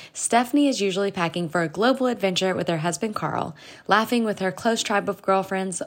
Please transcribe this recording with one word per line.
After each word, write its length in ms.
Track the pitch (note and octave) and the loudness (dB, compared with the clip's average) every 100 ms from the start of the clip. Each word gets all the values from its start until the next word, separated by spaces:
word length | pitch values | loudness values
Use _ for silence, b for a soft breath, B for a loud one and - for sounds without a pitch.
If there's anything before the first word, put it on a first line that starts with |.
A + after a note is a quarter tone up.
| B | B
Stephanie 560 | - - A#3 B3 D4 C#4+ | -6 0 2 2 2 2
is 120 | A#3 | 2
usually 300 | G3 F3+ G3 | 0 0 -2
packing 380 | F#3+ E3+ F3 E3 | 0 -2 -2 -2
for 140 | F3 | 0
a 60 | D#3+ | -2
global 380 | E3+ A#3+ B3+ B3+ | 2 2 2 0
adventure 480 | A3 F#3+ F3 F#3+ | 0 -2 0 0
with 140 | F3+ F3 | 0 -2
her 100 | E3 | -2
husband, 380 | E3+ E3+ A3 G#3+ | -2 -2 -4 -4
Carl, 400 | D3+ - - - B B B | -4 -4 -6 -10 B B B
laughing 340 | G#3 A3 A#3+ | 2 4 2
with 160 | A3 F#3+ | 0 0
her 140 | F#3+ | -2
close 280 | F#3 A3+ A3+ | 0 0 0
tribe 280 | - G3+ F#3+ | 0 0 0
of 120 | G3 | -4
girlfriends, 600 | - F#3+ F#3+ F#3+ F#3+ F3+ | 2 2 2 -2 -4 -6